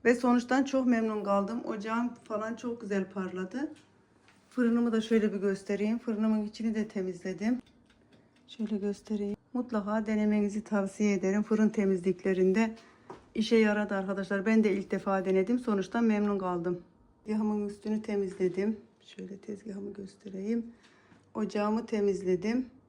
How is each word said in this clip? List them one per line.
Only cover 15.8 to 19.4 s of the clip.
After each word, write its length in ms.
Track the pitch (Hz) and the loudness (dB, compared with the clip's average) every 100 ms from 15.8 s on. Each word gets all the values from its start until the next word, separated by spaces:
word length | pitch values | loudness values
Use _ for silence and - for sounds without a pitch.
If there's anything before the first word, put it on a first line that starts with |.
| 190 233 | 0 2
memnun 340 | 233 208 208 202 | 2 4 2 0
kaldım. 440 | 185 175 175 175 - _ _ _ | -2 -2 -2 -4 -8 _ _ _
Tezgahımın 440 | - 214 214 214 208 | -4 -2 0 0 -4
üstünü 340 | 202 214 214 | -6 -4 -4
temizledim. 760 | 214 202 190 180 185 175 208 220 - _ | -2 -2 -2 0 -2 0 -2 -2 -8 _
Şöyle 360 | - - 185 | -20 -14 -14
tezgahımı 560 | 196 | -14